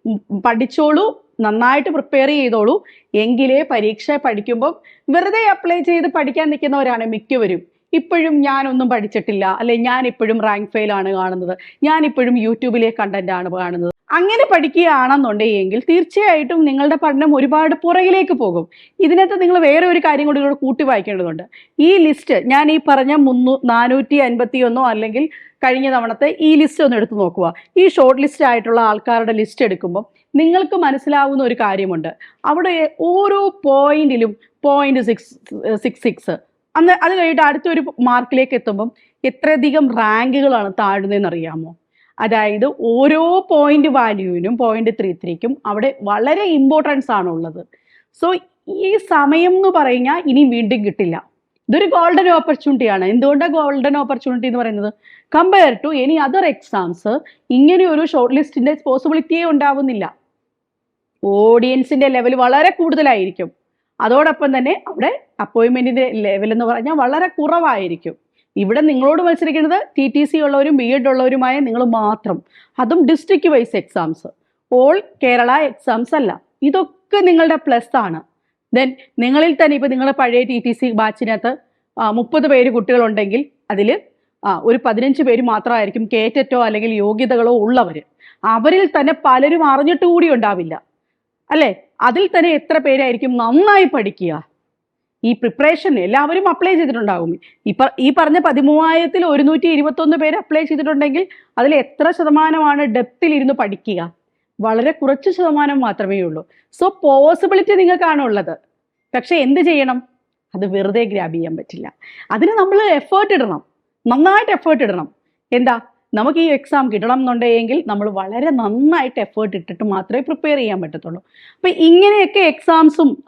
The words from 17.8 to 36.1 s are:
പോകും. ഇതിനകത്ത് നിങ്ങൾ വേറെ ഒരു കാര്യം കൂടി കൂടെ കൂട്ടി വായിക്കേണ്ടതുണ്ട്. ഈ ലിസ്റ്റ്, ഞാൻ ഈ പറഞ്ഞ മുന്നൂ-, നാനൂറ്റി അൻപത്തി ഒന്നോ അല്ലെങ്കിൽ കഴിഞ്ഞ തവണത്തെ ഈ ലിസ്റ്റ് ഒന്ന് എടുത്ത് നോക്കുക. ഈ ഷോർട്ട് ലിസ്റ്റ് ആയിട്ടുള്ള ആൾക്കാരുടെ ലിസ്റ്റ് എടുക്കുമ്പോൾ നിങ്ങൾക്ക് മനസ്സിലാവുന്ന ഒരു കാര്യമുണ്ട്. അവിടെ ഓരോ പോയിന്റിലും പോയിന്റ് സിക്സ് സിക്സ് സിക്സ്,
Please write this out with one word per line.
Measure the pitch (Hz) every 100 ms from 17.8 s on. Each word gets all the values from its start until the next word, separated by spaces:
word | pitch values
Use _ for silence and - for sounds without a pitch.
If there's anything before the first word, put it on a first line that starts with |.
| 339 359 370 381 381
പോകും. | 294 214 170 165 _ _ -
ഇതിനകത്ത് | 320 349 381 403
നിങ്ങൾ | 359 359
വേറെ | 302 302 359
ഒരു | 349
കാര്യം | 302 285 294
കൂടി | 285
കൂടെ | 277
കൂട്ടി | 285 262 269
വായിക്കേണ്ടതുണ്ട്. | 277 226 214 190 175 160 180 - _ -
ഈ | 311 381
ലിസ്റ്റ്, | 311 285 - 220 240
ഞാൻ | 269 302
ഈ | 311 311
പറഞ്ഞ | 269 262
മുന്നൂ-, | 285 269 254 247 262
നാനൂറ്റി | 247 233 240 269 240 285
അൻപത്തി | 262 233 240 254
ഒന്നോ | 247 240 254
അല്ലെങ്കിൽ | 220 220 220 311 - - _
കഴിഞ്ഞ | 262 262 269
തവണത്തെ | 254 233 226 285 349
ഈ | 311
ലിസ്റ്റ് | 311 302 -
ഒന്ന് | 285 233
എടുത്ത് | 233 202
നോക്കുക. | 185 180 170 175 - 381
ഈ | 370
ഷോർട്ട് | - 262 262
ലിസ്റ്റ് | 285 -
ആയിട്ടുള്ള | 277 233 220 233
ആൾക്കാരുടെ | 226 214 240 233 226
ലിസ്റ്റ് | 220 214 -
എടുക്കുമ്പോൾ | 226 180 180 180 226 _ _
നിങ്ങൾക്ക് | 285 320 359 392 370
മനസ്സിലാവുന്ന | 302 269 - 285 277 269
ഒരു | 247
കാര്യമുണ്ട്. | 240 208 196 190 165 160 - - _
അവിടെ | - 311 370 339 311 -
ഓരോ | 339 359 403 403 392 392
പോയിന്റിലും | 277 269 285 302 294 247 226 208 _ _
പോയിന്റ് | 285 277 277 262
സിക്സ് | 226 226 - - - 208 214 214
സിക്സ് | 247 -
സിക്സ്, | 233